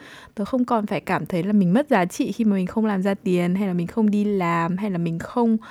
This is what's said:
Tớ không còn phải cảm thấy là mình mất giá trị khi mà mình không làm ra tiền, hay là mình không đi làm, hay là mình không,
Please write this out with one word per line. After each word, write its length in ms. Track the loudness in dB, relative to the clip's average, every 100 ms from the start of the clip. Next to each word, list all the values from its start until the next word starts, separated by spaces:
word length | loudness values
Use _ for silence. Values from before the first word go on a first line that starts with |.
| -20 -20 -14 -8
Tớ 100 | -4
không 200 | -2 0
còn 200 | 0 0
phải 160 | -4
cảm 240 | -2 -4 -2
thấy 180 | -2
là 100 | 2
mình 200 | 4 4
mất 160 | 4 2
giá 160 | 2 2
trị 260 | -2 -4
khi 140 | 0 0
mà 100 | 0
mình 120 | 0
không 180 | -2 -2
làm 160 | 0
ra 120 | -2
tiền, 420 | -2 0 0 2 0
hay 120 | 0
là 60 |
mình 140 | -2 -2
không 220 | 0 0
đi 140 | 2
làm, 540 | 0 0 0 0 0 -2
hay 140 | -2
là 60 | -2
mình 220 | -2 -4
không, 380 | -6 0 2 2 -2